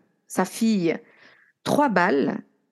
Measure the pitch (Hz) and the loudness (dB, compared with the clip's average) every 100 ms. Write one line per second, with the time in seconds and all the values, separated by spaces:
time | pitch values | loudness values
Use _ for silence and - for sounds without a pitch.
0 | _ _ - - 180 - 226 208 165 - | _ _ -6 -4 -2 0 0 2 0 -2
1 | - _ - _ _ _ - - 294 185 | -8 _ -20 _ _ _ -2 0 2 2
2 | 180 277 - - - _ _ | 2 2 0 -4 -10 _ _